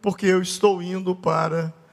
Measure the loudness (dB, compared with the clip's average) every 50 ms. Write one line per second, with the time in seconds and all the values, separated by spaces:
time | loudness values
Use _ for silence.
0 | -4 -4 -2 0 2 2 2 2 0 -2 -2 2 4 4 4 2 -2 -6 -6 -6
1 | -4 -4 -4 -2 -2 0 0 0 0 0 -2 -4 -4 -6 -10 -14 _ _